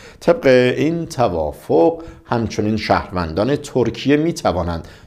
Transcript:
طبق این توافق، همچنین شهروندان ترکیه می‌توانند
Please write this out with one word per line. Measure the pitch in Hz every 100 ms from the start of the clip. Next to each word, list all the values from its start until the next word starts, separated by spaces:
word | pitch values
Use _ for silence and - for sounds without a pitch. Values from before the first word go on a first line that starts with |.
| - -
طبق | - 175 135 127 127 -
این | 143 170 160
توافق، | - 117 85 76 - - 151 165 165 - -
همچنین | - 120 110 - 107 110
شهروندان | - 92 82 90 82 80 110 147
ترکیه | - 131 117 110 135 147
می‌توانند | 165 170 101 90 85 82 - -